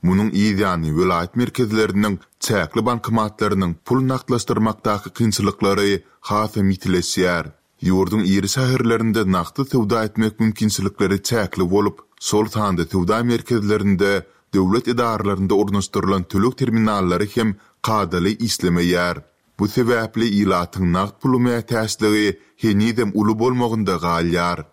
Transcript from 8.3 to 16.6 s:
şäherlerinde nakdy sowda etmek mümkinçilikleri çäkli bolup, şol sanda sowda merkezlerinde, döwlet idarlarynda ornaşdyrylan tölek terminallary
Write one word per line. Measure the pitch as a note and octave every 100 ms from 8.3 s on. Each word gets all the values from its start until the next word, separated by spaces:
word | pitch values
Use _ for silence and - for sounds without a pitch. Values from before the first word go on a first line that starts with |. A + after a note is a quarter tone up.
| G2 F#2+
şäherlerinde | - B2+ B2+ A#2 A2+ A2+ A2 G2
nakdy | F#2+ E2+ -
sowda | C3+ C3 G#2+ A2+
etmek | A2 G#2+ A2 G#2+
mümkinçilikleri | A2+ G#2 G#2+ - G2 - G2 G2
çäkli | - A#2 F#2+ - F2+
bolup, | G2 G2+ - - _
şol | - G#2+ G#2+
sanda | A2 G#2 F2+
sowda | E2 F#2+ F2+ A2
merkezlerinde, | A#2+ A#2 - A#2+ G2+ G#2+ G2+ F#2+ G2 G2 - _ _
döwlet | G2+ F#2 G#2+ B2+
idarlarynda | A#2+ A#2+ A2 G#2 G2 F#2+
ornaşdyrylan | G2+ G2+ G2+ F#2 G#2 F#2+ G2
tölek | F2 G2 A2+
terminallary | B2+